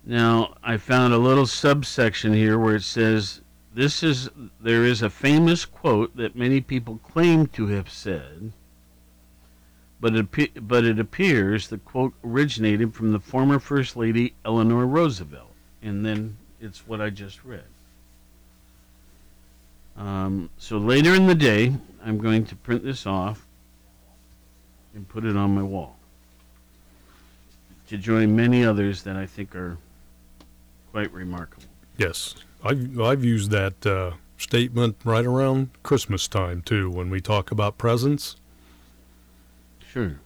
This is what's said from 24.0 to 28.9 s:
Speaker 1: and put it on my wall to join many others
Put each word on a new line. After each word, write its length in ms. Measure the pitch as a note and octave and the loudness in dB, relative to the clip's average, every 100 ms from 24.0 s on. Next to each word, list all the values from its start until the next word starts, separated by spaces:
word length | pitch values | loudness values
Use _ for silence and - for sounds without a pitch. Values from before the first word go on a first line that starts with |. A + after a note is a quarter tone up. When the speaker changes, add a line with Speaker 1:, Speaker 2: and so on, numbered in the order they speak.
| _ _ _ _ _ _ _ _ _ | _ _ _ _ _ _ _ _ _
Speaker 1:
and 140 | G#2+ F#2 | -20 -12
put 160 | A2 | -6
it 100 | A2 | -2
on 200 | G2+ G2+ | 0 2
my 80 | G2 | 0
wall 340 | G2 F#2+ D#2 - _ _ _ _ _ _ _ _ _ _ _ _ - _ _ - _ - - | -2 -8 -12 -20 _ _ _ _ _ _ _ _ _ _ _ _ -20 _ _ -20 _ -20 -12
to 80 | G#2 | -8
join 400 | G#2 A2+ G#2+ A2 | 0 2 4 4
many 260 | A#2+ B2 | 4 4
others 400 | A#2 G#2 G2+ | 4 2 0